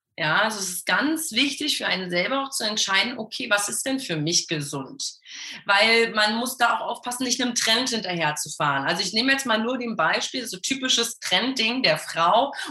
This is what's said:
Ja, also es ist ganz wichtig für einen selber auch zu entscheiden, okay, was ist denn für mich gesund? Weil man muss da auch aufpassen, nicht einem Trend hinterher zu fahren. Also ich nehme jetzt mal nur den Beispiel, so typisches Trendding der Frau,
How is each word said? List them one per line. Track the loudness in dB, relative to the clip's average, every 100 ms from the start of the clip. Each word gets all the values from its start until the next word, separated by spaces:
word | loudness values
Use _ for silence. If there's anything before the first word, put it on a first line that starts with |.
| _ -6
Ja, | 0 2
also | 2 0
es | -6
ist | -6 -2
ganz | 0 2 -2 -2
wichtig | 0 0 0 -2 -2
für | -2
einen | -2 -2
selber | 0 0 0
auch | -2
zu | -4
entscheiden, | -2 -2 2 2 2 -2
okay, | -8 -8 0
was | 0 0
ist | -2
denn | -2 -2
für | -2 -2
mich | 0 0 0
gesund? | -2 -4 -6 -8 -8 -10 -10 -16 -14 -12 -8 2
Weil | 4 6 6 4
man | 4 2 2
muss | -2 2
da | 2 2
auch |
aufpassen, | -4 -6 -6 -4
nicht | -2 0
einem | 0 0
Trend | 2 2 2
hinterher | -2 -2 0 0 -2
zu | -4
fahren. | -2 0 2 0
Also | 0
ich | 0
nehme | 0 2
jetzt | 2 2
mal | 0
nur | 0 -2
den | -2 0
Beispiel, | 2 0 -2 -6 -6
so | -6
typisches | -4 -2 0 0 0 -4
Trendding | 0 0 2 0 0 2
der | 2 2
Frau, | 0 0 4 4 4 -2 -8